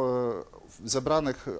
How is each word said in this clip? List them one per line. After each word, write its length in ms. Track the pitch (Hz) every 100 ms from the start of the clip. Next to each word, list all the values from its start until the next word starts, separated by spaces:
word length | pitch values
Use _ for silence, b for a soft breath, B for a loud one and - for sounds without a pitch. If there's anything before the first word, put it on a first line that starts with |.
| 127 123 120 98 - - - -
zebranych 640 | 120 135 139 156 143 - 131 90